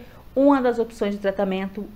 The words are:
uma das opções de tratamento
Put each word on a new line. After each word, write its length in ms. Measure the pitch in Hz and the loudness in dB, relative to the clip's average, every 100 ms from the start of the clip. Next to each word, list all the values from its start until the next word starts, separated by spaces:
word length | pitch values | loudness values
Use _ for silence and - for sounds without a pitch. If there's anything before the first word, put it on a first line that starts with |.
| - - - | -14 -20 -6
uma 260 | 262 277 277 | 2 4 4
das 200 | 247 233 | 2 0
opções 340 | 226 - 202 | -4 -4 -4
de 60 | 202 | -2
tratamento 640 | 202 196 196 190 196 208 190 | -4 -2 -2 -2 -6 -10 -14